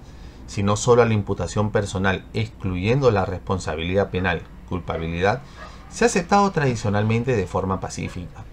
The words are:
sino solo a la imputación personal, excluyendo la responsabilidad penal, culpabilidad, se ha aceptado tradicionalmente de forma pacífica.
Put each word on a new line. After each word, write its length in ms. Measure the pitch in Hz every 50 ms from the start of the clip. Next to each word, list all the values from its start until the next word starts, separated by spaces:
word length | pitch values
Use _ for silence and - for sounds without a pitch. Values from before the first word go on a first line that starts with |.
| - - - - - - - - -
sino 280 | - - 107 101 101 104
solo 260 | - - 123 120 120
a 40 | 117
la 80 | 113 110
imputación 580 | 104 101 - 98 - 90 82 - 107 104 104
personal, 540 | - 107 101 - - 92 98 98 92 82 - - -
excluyendo 800 | 107 110 - - - - 98 90 90 90 107 127 143 135 123
la 140 | 104 98 90
responsabilidad 840 | 98 95 82 - - 98 87 - - 78 80 82 87 92 101 98 -
penal, 320 | - 90 92 92 85 78 - - - - -
culpabilidad, 720 | - 92 90 - - 82 82 82 82 82 85 92 101 113 131 - - - - - - - - - -
se 140 | - - 226
ha 40 |
aceptado 440 | 240 - 196 170 - 208 202 202 196
tradicionalmente 840 | - 151 143 131 120 110 - 104 101 104 107 110 113 117 120 135 123
de 100 | 104 90
forma 320 | - - 92 92 92 95 90
pacífica. 640 | - - - 95 95 95 - 90 85 - - - - -